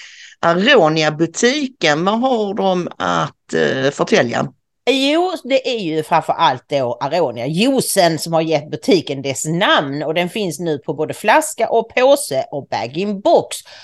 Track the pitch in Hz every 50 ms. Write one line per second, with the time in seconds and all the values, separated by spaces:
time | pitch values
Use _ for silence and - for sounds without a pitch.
0 | - - - - - - - _ - - 170 180 196 262 294 226 165 151 156 160
1 | 156 156 156 147 165 160 165 - 233 240 269 302 285 262 - _ - 156 147 156
2 | 175 196 214 233 247 269 254 220 208 202 196 220 190 190 185 180 170 - - _
3 | 185 180 175 165 160 147 - _ _ - - 160 160 143 127 135 131 139 - -
4 | 175 - 339 285 127 120 123 131 143 143 - _ _ _ _ _ _ 240 262 269
5 | 269 277 302 330 359 370 349 294 - 240 269 262 - 262 247 226 196 156 160 156
6 | 147 - 180 160 - - - - 165 156 131 127 - _ 143 139 131 120 120 -
7 | 135 139 156 170 165 127 113 117 117 139 160 170 220 277 269 247 - - - 196
8 | 175 170 165 147 - 170 165 160 165 165 156 143 151 151 151 147 - - 220 165
9 | - - 139 135 131 139 131 - - 156 160 170 202 285 320 254 160 139 139 147
10 | 151 143 160 170 180 180 - 226 208 175 147 139 180 165 151 143 - - 156 139
11 | 156 135 135 - - 208 240 311 208 - - - 226 - - 226 226 226 - 254
12 | 254 269 277 277 - - 139 131 - - - 143 127 _ 127 107 107 120 135 165
13 | 196 208 208 190 - 311 339 220 - - - - - - - -